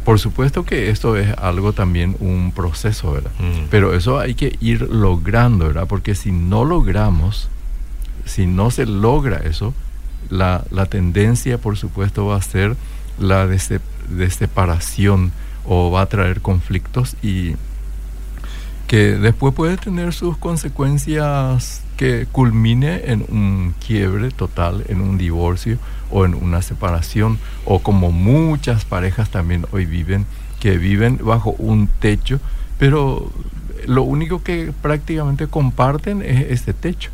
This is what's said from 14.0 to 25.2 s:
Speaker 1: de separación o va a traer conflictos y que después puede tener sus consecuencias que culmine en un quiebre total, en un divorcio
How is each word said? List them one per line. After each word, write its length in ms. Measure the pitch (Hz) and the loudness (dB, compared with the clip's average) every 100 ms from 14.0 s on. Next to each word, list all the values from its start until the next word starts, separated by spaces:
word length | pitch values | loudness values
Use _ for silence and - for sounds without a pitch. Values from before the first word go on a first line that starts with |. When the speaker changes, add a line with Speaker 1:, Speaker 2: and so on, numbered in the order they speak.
| - | -8
Speaker 1:
de 220 | 90 90 | -2 -2
separación 1000 | - 104 - 92 85 - - 101 95 90 - - - - | 0 -2 0 2 0 -2 0 2 4 2 -2 -10 -10 0
o 240 | 90 87 | 2 2
va 120 | 92 | 2
a 40 | 98 | 0
traer 340 | 101 92 92 | 0 0 0
conflictos 760 | - 92 - 92 - 127 123 - | 0 0 0 -4 -2 -2 -2 -2
y 320 | 107 92 87 73 - - - - - - - - - - - - - | -4 -2 -2 -4 -6 -8 -8 -8 -10 -10 -12 -10 -10 -10 -10 -10 0
que 260 | 110 104 101 | 4 4 4
después 380 | 104 120 139 | 2 4 2
puede 220 | 131 160 185 | 2 0 0
tener 360 | 220 175 175 | -2 -2 -2
sus 240 | 170 170 156 | -2 -2 -2
consecuencias 1500 | 170 165 147 139 139 143 147 151 147 139 131 127 - - - - | -2 -4 -4 -2 0 0 0 0 0 0 0 0 -2 -10 -10 -2
que 300 | 127 120 117 | 0 0 0
culmine 680 | - 123 110 113 120 143 180 - | 2 4 4 4 4 2 -2 -2
en 100 | 110 - | -2 0
un 460 | 107 101 95 90 - - | 0 2 2 0 -4 -2
quiebre 440 | 107 95 101 123 | 0 0 0 -2
total, 540 | - 92 - 85 98 - | -4 -4 -2 -2 -2 -2
en 120 | 92 | -2
un 180 | 98 | 0
divorcio 600 | 95 | 0